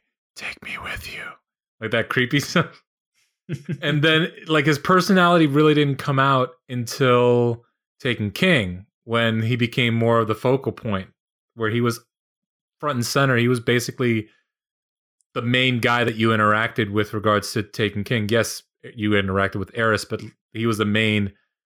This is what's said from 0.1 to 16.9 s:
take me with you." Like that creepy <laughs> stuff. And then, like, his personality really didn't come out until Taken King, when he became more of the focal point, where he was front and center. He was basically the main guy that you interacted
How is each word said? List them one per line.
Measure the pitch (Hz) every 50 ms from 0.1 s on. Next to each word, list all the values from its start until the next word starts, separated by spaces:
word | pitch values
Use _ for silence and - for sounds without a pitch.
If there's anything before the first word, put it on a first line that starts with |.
| _ _ _ _ _
take | - - - - - -
me | - - - -
with | - - - - - -
you." | - - - - - _ _ _ _ _ _ _ _
Like | 110 107
that | 117 113 110 -
creepy | - 131 123 120 147 143
<laughs> |
stuff. | - - - 180 - - - - _ _ _ _ _ _ _ _ _ _ _ _ _ - 165 - - - 151 135
And | 156 147 151 147 147
then, | 160 156 156 175 170 - - - 156
like, | 156 151 135 160
his | 147 135
personality | - - 185 185 175 - 196 185 175 175 175 170 156 143
really | 135 151 156 156 151
didn't | 147 147 139 135 -
come | - 143 139 135
out | 135 139 135 131 127 127 - _ _ -
until | 127 123 117 - - - 139 127 123 123 123 123 123 120 120 120 117 117 - _ _ _ _ _ _ _
Taken | - 127 117 117 107 101
King, | - - 185 190 170 127 98 90 87 92 104 - _ _ _
when | 117 113 117 117 113 110 110
he | 110 113 127
became | 117 120 117 - 135 120 117 113
more | 117 113 117 117 117
of | 113 107
the | 110
focal | - - 127 135 135 - 117
point, | 104 - - 113 101 95 98 - _ _ _ _ _ _ _ _ _
where | 113 113 107
he | 113 120
was | 120 120 117 - - _ _ _ _ _ _ _ _ _ _ _ _ _ _ _
front | 156 147 135 120
and | 117
center. | - - 139 139 135 127
He | 117 120 120
was | 127 120
basically | - 123 120 123 - - - - 127 120 113 110 104 - _ _ _ _ _ _ _ _ _ _ _ _ _ _ _ _ _ _ _ _ _
the | 127
main | 117 120 127 127 127 127 123 117
guy | 113 120 120 120 120
that | 120 113
you | 110 113 113
interacted | 110 110 107 104 107 107 113 113 - - 110 98